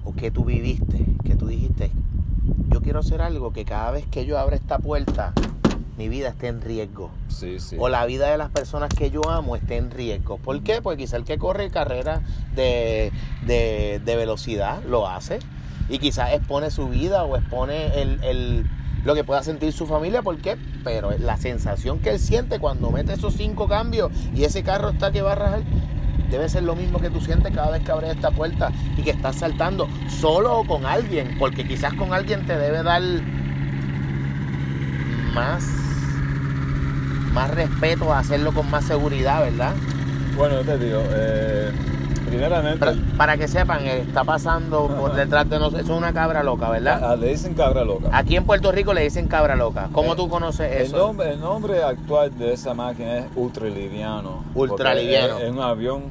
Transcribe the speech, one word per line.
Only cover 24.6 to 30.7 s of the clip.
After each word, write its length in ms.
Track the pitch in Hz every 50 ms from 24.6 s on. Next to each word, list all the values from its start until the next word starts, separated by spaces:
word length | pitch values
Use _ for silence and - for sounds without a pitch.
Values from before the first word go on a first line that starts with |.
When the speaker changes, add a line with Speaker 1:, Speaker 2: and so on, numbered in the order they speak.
| 180
Speaker 1:
carro 260 | 196 190 196 208 208
está 220 | - - 196 196
que 100 | 202 202
va 120 | 196 196 202
a 20 |
rajar, 260 | 196 202 202 196 - - - - - - - - - - - - - - -
debe 180 | 123 127 156 160
ser 140 | - 180 175
lo 120 | 170 165
mismo 240 | 170 180 180 180 175
que 120 | 170 175
tú 100 | - -
sientes 320 | - 156 165 170 - 196 170
cada 160 | 170 147 156
vez 140 | 160 160 147
que 80 | -
abres 240 | 160 156 156 160 160
esta 160 | 147 - 160
puerta 400 | 147 143 151 165 - - 160 135 - - - - - -
y 60 | -
que 80 | -
estás 240 | 139 - - 135 139
saltando 520 | - 170 165 151 - 165 175 190 - 147 143 - - - -
solo 480 | - - 147 156 156 175 214 247 240 226
o 40 | 214
con 220 | -